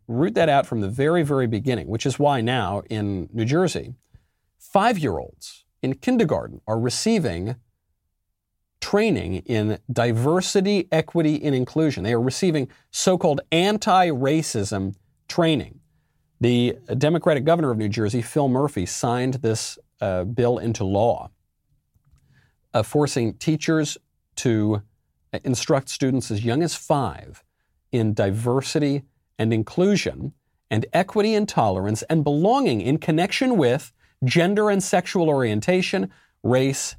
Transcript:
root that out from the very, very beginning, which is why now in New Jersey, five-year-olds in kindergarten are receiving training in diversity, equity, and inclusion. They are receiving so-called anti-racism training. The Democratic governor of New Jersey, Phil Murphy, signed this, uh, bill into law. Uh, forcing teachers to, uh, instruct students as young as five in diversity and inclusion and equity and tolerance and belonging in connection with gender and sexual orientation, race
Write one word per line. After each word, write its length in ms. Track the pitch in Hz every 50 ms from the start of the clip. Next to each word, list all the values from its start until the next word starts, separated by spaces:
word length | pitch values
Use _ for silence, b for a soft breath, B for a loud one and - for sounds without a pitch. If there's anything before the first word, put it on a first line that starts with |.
| _ -
root 260 | 117 123 160 208 226
that 140 | 196 170 156
out 180 | 139 139 -
from 140 | - 127 113
the 80 | 98 95
very, 340 | 110 131 135 156 170 175 156
very 240 | 143 143 135 127
beginning, 400 | 113 110 101 - 135 123 101 69
which 180 | 71 110 110 -
is 140 | 139 123 -
why 220 | 147 143 139 123
now 420 | 110 117 127 123 101 90 101 101 - -
in 380 | 110 107 104 101 101 92 82 - -
New 120 | 117 110
Jersey, 500 | 117 143 175 185 165 - 76 64 85 127 - _ _ - - _ _ _ _ _ _ _ _
five-year-olds 1080 | - - - 196 208 247 240 180 151 110 85 69 - - - _ - - - - _ _ _ _ -
in 120 | 131 135
kindergarten 680 | - - 247 262 233 214 147 110 78 58 52 52 - -
are 140 | 107 110 113
receiving 760 | 120 120 - - - 220 233 214 156 107 85 85 92 113 123 - _ _ _ _ _ _ _ _ _ _ _ _ _ _ _ _ _ _ _ _ _ _ _ -
training 560 | - - - 202 226 220 156 95 85 90 92 87 -
in 320 | - 117 107 104 107 107 - _ - 117
diversity, 960 | 120 117 120 113 113 123 147 170 185 180 - - 202 185 202 208 190 - -
equity, 500 | 165 160 156 - - 175 156 151 151 - -
and 100 | 151 139
inclusion. 480 | 127 123 - - 151 160 151 123 - 90
They 100 | 110 120
are 80 | 117
receiving 480 | 120 127 - - 196 180 156 147 123 - b b b b
so-called 500 | b - - 190 185 175 - 160 139 - - - 160
anti-racism 1400 | 165 185 202 214 - - 220 180 185 180 170 147 123 135 135 156 160 151 - - 110 98 - 107 95 98 95 98 - _ _ _ _ _ -
training. 500 | - - 170 160 156 117 90 87 - - _ _ _ _ _ _ _ _ _ _ _ -
The 360 | 120 120 123 120 120 120 - - - - 120
Democratic 480 | 127 147 151 175 165 - 175 156 131 117
governor 260 | 160 170 170 156 131
of 80 | 117 110
New 100 | 107 101
Jersey, 340 | 101 117 107 101 117 123 113
Phil 260 | - - 151 143 131
Murphy, 360 | 123 131 143 143 - 101 90
signed 500 | - - - - 123 120 123 123 131 127
this, 440 | 123 - 110 110 - - - - - - _ _ -
uh, 240 | - 98 92 90 90
bill 340 | 104 120 127 120 120 123 90
into 240 | 78 117 113 - 101
law. 480 | 95 101 98 113 120 87 - - - _ _ _ _ _ _ _ _ _ _ _ _ _ _ _ _ _ _ _ _ _ _ _ _ _ _ _ _ -
Uh, 80 | 117 107
forcing 520 | - - 147 147 135 - 135 117 110 -
teachers 640 | - - 165 156 151 - - 160 156 151 151 - - _ _ _ _ _ _ _
to, 460 | - - 127 113 107 107 107 107 104 104 _ _ _ _ _ _ _ _ _ -
uh, 60 | - -
instruct 440 | 135 123 - - - 160 - - -
students 420 | - - 143 131 131 127 117 -
as 140 | 110 101 117
young 180 | 117 117 151 175
as 120 | 160 -
five 680 | - - - 156 143 127 90 67 - - - - - _ _ _ _ _ _ _ _ _ _ -
in 220 | 120 110 110 104
diversity 880 | - 104 98 98 113 117 120 123 135 131 - - 156 147 143 139 139 - _ _ _ _ _ _ -
and 140 | 110 113 117
inclusion 800 | 110 110 - - 175 180 202 208 170 - 80 65 69 90 139 - _ _ _ _ _ _ -
and 160 | 107 110 - - -
equity 420 | 165 196 - - 214 202 220 220
and 140 | 208 214 -
tolerance 540 | - 156 120 104 92 92 95 104 110 - -
and 200 | - 165 160 147
belonging 560 | 147 143 147 170 214 254 277 269 175 120 104
in 180 | 87 123 147 151
connection 580 | - - 156 160 180 202 - - 262 254 247
with 360 | 185 139 120 123 147 - - _ _ _ _ _ - 135
gender 440 | 123 - 170 165 185 208 208 214 208
and 140 | 202 196 185
sexual 460 | - - 180 185 - - 190 165 156
orientation, 800 | 143 135 127 110 104 107 - - 185 185 185 - - 190 190 190 b b b b b b b
race 540 | 113 123 131 135 135 135 - - - -